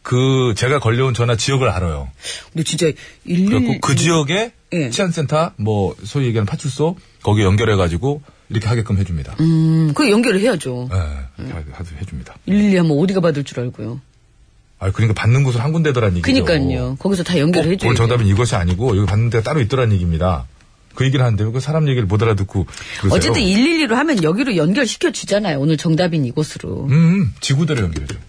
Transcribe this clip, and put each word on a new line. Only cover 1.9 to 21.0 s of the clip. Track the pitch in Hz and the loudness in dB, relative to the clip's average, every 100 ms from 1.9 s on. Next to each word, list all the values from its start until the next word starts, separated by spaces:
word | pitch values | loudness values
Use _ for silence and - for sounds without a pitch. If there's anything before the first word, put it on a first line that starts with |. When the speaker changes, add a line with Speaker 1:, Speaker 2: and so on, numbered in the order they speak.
| 73 67 - - - - | -4 -10 -14 -14 -14 -8
Speaker 2:
근데 | 165 | -6
진짜 | - 160 160 - - - - | -4 0 -2 -2 -16 -20 -4
일일이. | 175 196 | 0 2
Speaker 1:
그래갖고 | 254 240 220 | 2 0 0
그 | - 127 | 0 2
지역에 | 147 165 143 185 233 _ _ | 2 2 0 -2 -4 _ _
Speaker 2:
예. | 175 131 | -4 -4
Speaker 1:
치안센터, | - 190 165 139 151 170 - | -2 -2 -2 0 0 -2 -2
뭐 | 107 107 92 - | -2 0 0 -4
소위 | 104 143 127 | -6 -2 0
얘기하는 | 110 101 | 0 -2
파출소 | 160 139 - 156 180 - _ | -4 -6 -2 -2 -2 -14 _
거기에 | - 104 98 | 0 2 4
연결해가지고 | 101 95 101 87 82 127 147 - _ _ | 2 2 2 0 0 -4 -4 -10 _ _
이렇게 | 107 104 | -4 -2
하게끔 | 120 107 98 | -2 0 -2
해줍니다. | 92 80 69 - | -2 -4 -6 0
Speaker 2:
음, | 160 160 160 160 156 | 2 4 4 4 2
그 | 143 285 | 2 2
연결을 | 208 247 190 | 4 2 2
해야죠. | 226 180 135 123 123 | 2 0 -4 -6 -4
Speaker 1:
네, | 92 78 71 65 - 131 | -2 -2 -6 -12 -12 -12
이렇게 | 85 76 | -10 -12
하-, | 69 | -14
하도 | 85 76 | -14 -12
해줍니다. | 98 65 - - - | -12 -12 -14 -14 -2
Speaker 2:
일일이 | 202 208 185 | 2 4 4
하면 | 165 143 | 2 2
어디가 | 185 190 | 2 2
받을 | 170 147 | 0 0
줄 | 135 - | -6 -6
알고요? | 123 - 113 127 _ _ _ _ _ _ _ _ | -8 -8 -10 -10 _ _ _ _ _ _ _ _
Speaker 1:
아, | 95 | -4
그러니까 | 98 110 87 | 0 0 2
받는 | 110 127 | 2 4
곳은 | 139 120 | 2 0
한 | 127 | 0
군데더란 | 160 151 - 107 87 | 2 2 2 2 0
얘기죠. | - 262 180 | 2 2 2
Speaker 2:
그러니까요. | 160 135 127 127 135 | 2 0 -2 -4 -4
거기서 | 190 190 | -2 -2
다 | 170 175 | 0 0
연결을 | 147 175 160 | 2 2 0
Speaker 1:
꼭 | |
Speaker 2:
해줘야죠. | 196 - | 0 0
Speaker 1:
오늘 | - | 2
정답은 | 113 123 101 | 2 2 2
이것이 | 98 120 110 | 2 2 0
아니고 | 87 90 123 98 | 0 0 0 2
여기 | 98 | 2
받는 | 101 117 | 2 2
데가 | 113 | 0
따로 | 110 151 | 0 0
있더란 | 104 135 117 | 0 2 2
얘기입니다. | 101 87 80 90 76 64 - _ _ _ | 2 0 0 0 -2 -6 -18 _ _ _
그 | - | -2